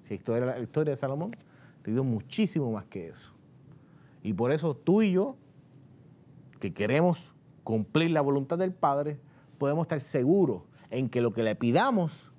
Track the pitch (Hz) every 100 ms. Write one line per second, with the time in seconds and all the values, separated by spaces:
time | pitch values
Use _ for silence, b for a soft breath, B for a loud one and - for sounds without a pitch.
0 | - 101 - 117 123 123 117 156 151 131
1 | 135 139 185 233 B B B B - 117
2 | 135 110 - - 214 160 131 107 - 98
3 | 82 - - - - - - B B B
4 | B B 107 92 120 151 160 135 - 202
5 | 214 180 247 - - - - - - -
6 | - - - - - - 98 82 104 139
7 | 175 170 - - - - - 110 104 151
8 | 165 156 139 139 135 170 185 180 151 139
9 | 147 147 B B B - 139 151 160 156
10 | - 147 127 196 165 92 - B B 120
11 | 127 123 120 104 110 101 120 139 262 226
12 | 165 - -